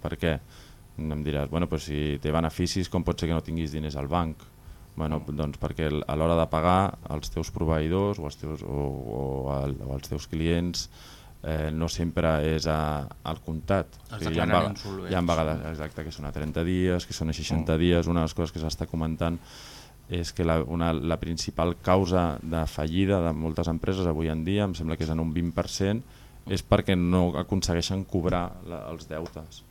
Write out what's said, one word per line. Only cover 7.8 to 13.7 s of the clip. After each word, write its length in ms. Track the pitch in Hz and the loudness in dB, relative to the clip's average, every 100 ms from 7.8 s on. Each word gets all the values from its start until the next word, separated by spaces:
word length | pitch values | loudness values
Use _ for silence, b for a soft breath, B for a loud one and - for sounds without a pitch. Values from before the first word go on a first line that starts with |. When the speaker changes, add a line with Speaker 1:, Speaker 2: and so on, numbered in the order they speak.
| 78 92 101 101 | 2 2 2 0
Speaker 1:
o 60 | 76 | -6
els 100 | - | -8
teus, 260 | 73 76 | -8 -8
o, 40 | 50 | -4
o 1000 | 71 71 67 58 57 67 67 67 69 | -2 -2 -2 -4 -4 -2 -2 -2 0
el, 120 | 69 65 65 | -2 -4 -6
o 80 | |
els 140 | 71 - | -6 -4
teus 180 | 73 - | -8 -4
clients, 640 | 80 82 85 87 85 - B B B B - | 0 2 2 2 -4 -8 B B B B -10
eh, 260 | - 78 78 | -4 -2 0
no 160 | 78 82 | 0 -2
sempre 680 | - 85 87 80 78 78 78 | 0 0 2 4 4 2 2
és 100 | 76 | 2
a, 400 | 78 76 73 69 - | 0 0 -2 -4 -8
al 180 | - 80 | -8 -8
comptat. 460 | - 80 - | -6 -6 0